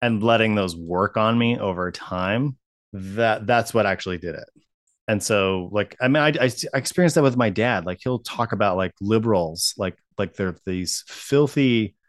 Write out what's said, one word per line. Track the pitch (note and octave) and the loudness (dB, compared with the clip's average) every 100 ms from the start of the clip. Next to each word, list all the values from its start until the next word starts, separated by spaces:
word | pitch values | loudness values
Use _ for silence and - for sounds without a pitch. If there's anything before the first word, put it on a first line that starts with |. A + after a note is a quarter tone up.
and | A#2+ A2 | -2 2
letting | A2+ A#2 A2 | 4 4 4
those | G#2 F#2 | 2 0
work | E2+ E2+ F2+ G2+ A2 | -4 -4 -2 0 2
on | A2 A#2 | 2 2
me | A#2 A#2+ | 2 0
over | G2+ F2+ F2+ | -2 -2 -6
time. | - - F#2 F#2 A2+ C#3+ C3 _ _ _ | -6 -8 -4 -2 0 -2 -6 _ _ _
That, | G2 F#2+ G#2+ A2+ A2 G#2+ | -14 -8 0 0 0 2
that's | A#2+ G#2+ | 0 2
what | A2+ | 0
actually | G2+ F#2 F#2+ F2+ | 2 0 -4 -6
did | E2+ | -8
it. | D2 - _ _ _ _ _ - | -10 -14 _ _ _ _ _ -4
And | G#2 | -2
so, | - G#2 F#2+ F#2+ F2+ | 0 2 2 0 -2
like, | G#2 G2 - | -2 -4 -2
I | B2+ | 0
mean, | D3 | 2
I, | D3+ | 2
I, | D3+ B2+ - - | 2 0 0 -6
I | C3+ | -4
experienced | - - F3 E3 | -2 2 4 4
that | |
with | C#3 B2 | 4 4
my | A2+ | 0
dad. | F#2 A#2+ G2+ | 0 0 0
Like, | F2 F2 | -4 -6
he'll | B2+ B2 | -4 -6
talk | - - A2+ | -6 -6 -4
about, | G#2 G2+ F#2 | 0 0 2
like, | F#2 - | -2 -4
liberals, | G2+ A2 A2+ F#2+ E2 E2 - - | 0 2 4 2 0 -4 -6 -4
like, | F#2 - _ - | -6 -6 _ -6
like, | F#2+ | -6
they're | - F#2+ E2+ | -4 -4 -4
these | - F#2 F2 - - | -6 -4 -4 -8 -10
filthy, | - - C#3+ C#3+ D3 C3 A#2 G#2 - | -16 0 2 2 2 2 2 0 -6